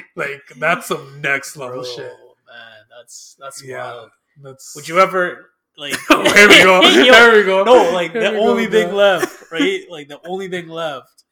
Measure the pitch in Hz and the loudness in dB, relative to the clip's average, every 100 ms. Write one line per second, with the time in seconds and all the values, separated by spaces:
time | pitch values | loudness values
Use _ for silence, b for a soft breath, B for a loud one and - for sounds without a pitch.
0 | - 175 143 143 _ 147 156 185 - 160 | -18 -12 -12 -12 _ -8 -4 -4 -6 -12
1 | 139 143 147 139 - 151 127 127 123 120 | -12 -10 -6 -6 -8 -16 -14 -12 -14 -14
2 | - - 120 _ _ 117 113 110 107 117 | -16 -20 _ _ _ -20 -20 -20 _ -20
3 | 113 - - _ 139 - 135 127 127 123 | -20 -20 -20 _ -20 -20 -16 -14 -14 -16
4 | 110 _ _ 143 139 131 - 147 143 170 | -20 _ _ _ -20 -20 -20 -18 -4 -2
5 | 185 185 180 185 _ _ _ - 143 - | 0 -2 -6 -8 _ _ _ -16 -10 -6
6 | - 302 294 208 208 320 190 185 - - | -2 0 2 4 6 6 6 4 4 4
7 | 247 233 233 214 190 190 208 247 175 180 | 6 6 6 6 2 2 4 4 2 -2
8 | 170 226 202 214 233 233 220 220 214 196 | -4 -4 -4 -2 -2 -2 -2 -2 -2 0
9 | 202 175 - - - 165 185 190 - 160 | 2 0 -4 -12 -12 -4 -4 -4 -10 -18
10 | 147 147 170 190 190 180 160 165 160 135 | -18 -18 -14 -12 -10 -12 -12 -10 -10 -12
11 | - _ _ | -18 _ _